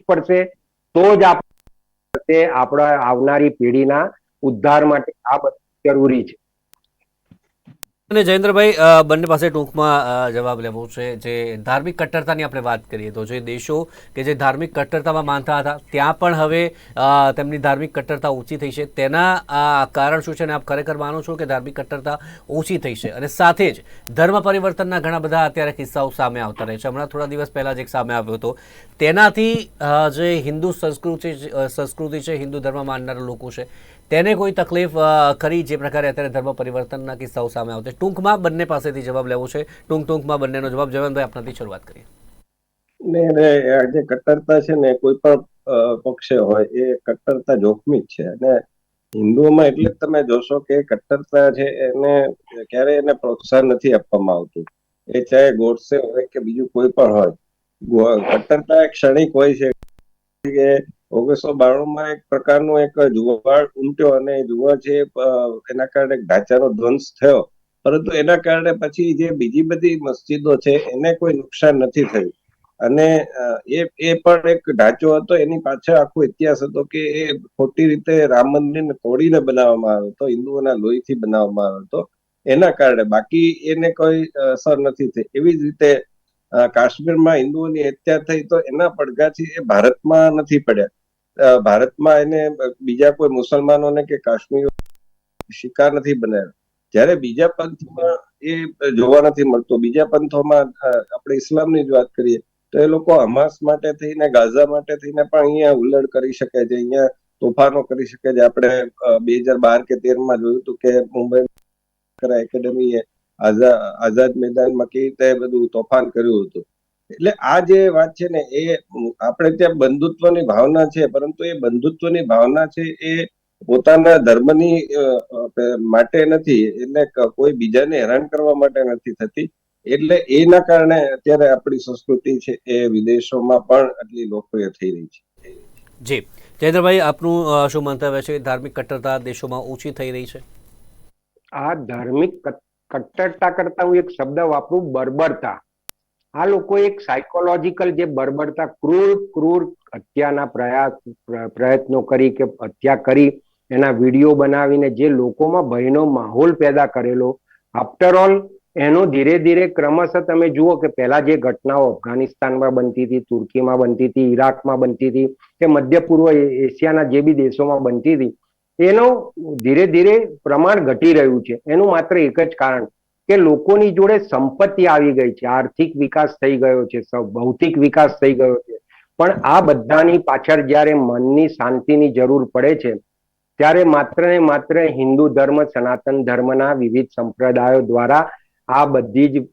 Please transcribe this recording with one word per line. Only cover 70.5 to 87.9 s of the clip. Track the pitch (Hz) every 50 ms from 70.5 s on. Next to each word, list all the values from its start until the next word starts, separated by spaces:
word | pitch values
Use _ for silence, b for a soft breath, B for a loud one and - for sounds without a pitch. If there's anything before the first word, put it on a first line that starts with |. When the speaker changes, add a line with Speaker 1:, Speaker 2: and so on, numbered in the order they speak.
| 139
Speaker 3:
છે | 123 - 143
એને | 143 151 - - 123 131 156 170 165
કોઈ | 165 170 165 143
નુકસાન | 139 - - - - 156 151 143
નથી | 131 127 123 - 147 139
થયું. | 107 113 104 90 87 - _ _ _ _ _ _ _ _ -
અને, | - 120 139 151 160 160 160 156
અ, | 147 - - 127 123 120 117 - -
એ, | - 139 170 170 165 _ -
એ | 160 165 170
પણ | 165 - 175 175 170 160 170
એક | 170 165 - 156
ઢાંચો | 131 107 107 113 117 - 160 156 156
હતો, | 156 110 - 175
એની | 160 151 156 165 160
પાછળ | - 135 135 120 - 165 165
આખો | 151 143 - - 156 143
ઇતિહાસ | 117 - - 156 151 139 127
હતો | 139 143 - 143 143
કે | - - 156
એ | 156 147 147 156 156 151 143 -
ખોટી | - - _ - 135 127 - - 165
રીતે | 156 151 147 - 165 160 156 151
રામ | 131 123 120 127
મંદિરને | 139 143 147 147 143 147 156 156 147
તોડીને | 131 - - 117 127 131 160 165 160 156
બનાવવામાં | 135 131 123 127 123 120 117 113 113 107 107
આવ્યો | 104 101 104
હતો, | 110 - 139
હિન્દુઓના | 131 117 120 123 139 139 139 135 135
લોહીથી | 123 107 107 113 123 127 - - 135
બનાવવામાં | 117 110 107 110 110 104 101 101 104 101
આવ્યો | 98 95 98
હતો, | 98 - - 165 - _ _ _ _ _ _ _ -
એના | 135 131 160 185 165
કારણે. | - - 139 127 120 113
બાકી | 107 107 107 110 110 - 165 165 165 165
એને | 160 - 147 156 160 165 165 170
કોઈ, | 165 - 160 160 160 160 160
અ, | 160 - 143
અસર | 135 131 131 123 - 156 147 135
નથી | 139 135 135 - 135
થઈ. | 120 - 113 110 - -
એવી | 139 156 175
જ | 165 151
રીતે, | 147 147 147 - 151 143 139 - - _ _ _ _ _ _ _ _ -
અ, | - 120 120
કાશ્મીરમાં | 117 - 120 123 123 - - 147 170 160 160 160 165 160
હિન્દુઓની | 135 131 143 147 160 165 160 156 151 143
હત્યા | 139